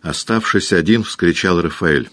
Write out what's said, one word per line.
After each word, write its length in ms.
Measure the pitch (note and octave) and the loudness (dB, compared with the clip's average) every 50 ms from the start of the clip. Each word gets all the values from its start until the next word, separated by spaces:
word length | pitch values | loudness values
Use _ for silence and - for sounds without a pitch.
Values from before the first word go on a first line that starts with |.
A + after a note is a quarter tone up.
оставшись 680 | - E2+ - - - - - A3+ A3 - - G2+ - - | -8 -8 -8 -8 -4 -2 -2 -2 0 0 -2 -2 0 2
один, 320 | G#2 F2 D#2 E2+ A2 A#2 A2 | 0 0 4 4 2 2 2
вскричал 580 | - - - - F2 D#2+ - - F#2+ F2+ E2+ | -4 -4 -2 0 0 0 2 0 0 2 2
Рафаэль. 480 | E2 E2 - - F#2+ E2+ D2+ C2+ A#1 - | 0 -2 -4 -2 0 2 2 0 0 -4